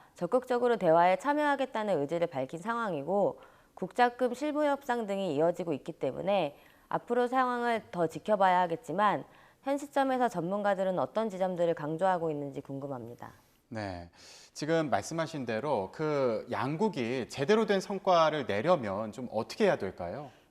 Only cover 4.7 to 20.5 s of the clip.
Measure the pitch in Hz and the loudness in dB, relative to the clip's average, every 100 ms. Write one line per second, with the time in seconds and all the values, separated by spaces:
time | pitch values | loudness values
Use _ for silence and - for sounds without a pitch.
4.7 | 277 - 240 214 196 190 139 165 175 170 | 0 -2 -4 -2 -2 -2 2 2 0 -4
5.7 | 143 - - 139 139 165 202 147 - - | -6 -6 -6 -6 -4 0 0 0 -6 -20
6.7 | _ _ - - 240 247 262 254 240 240 | _ _ -6 -2 0 0 2 0 0 0
7.7 | 226 - 175 160 156 - 208 190 180 180 | -2 -4 -2 -2 -2 0 4 6 4 2
8.7 | 160 - 185 208 151 - - - _ - | -2 -4 0 2 0 -4 -18 -20 _ -4
9.7 | 277 285 285 269 254 240 175 165 202 202 | -4 -2 -2 0 2 0 0 -2 0 0
10.7 | 190 190 180 127 214 226 185 185 175 170 | 2 0 0 0 0 -4 -2 -2 2 0
11.7 | 160 151 160 190 180 160 147 143 139 - | 0 -2 0 2 2 0 -4 -6 -8 -10
12.7 | 139 139 131 117 120 113 - _ _ _ | -10 -8 -10 -10 -14 -16 -18 _ _ _
13.7 | 113 101 90 87 - - - - - 151 | -8 -8 -8 -12 -18 -20 -20 -20 -8 0
14.7 | 165 151 101 - 165 156 151 117 110 143 | 0 2 0 0 -4 -4 -6 -4 -2 0
15.7 | 123 95 - 156 147 127 107 - 104 123 | 0 -2 -4 -2 2 2 0 -2 -4 -2
16.7 | 160 220 147 117 131 107 - 143 220 214 | 0 -2 0 -2 -4 -4 -2 2 2 2
17.7 | 196 - 196 190 175 160 151 110 101 143 | 0 -2 -2 4 4 4 2 -2 0 2
18.7 | 175 107 98 110 104 123 110 117 - 208 | 2 0 -4 -6 -8 -6 -4 -4 2 2
19.7 | 143 98 - 87 117 143 - _ | 2 -2 -6 -8 -8 -12 -18 _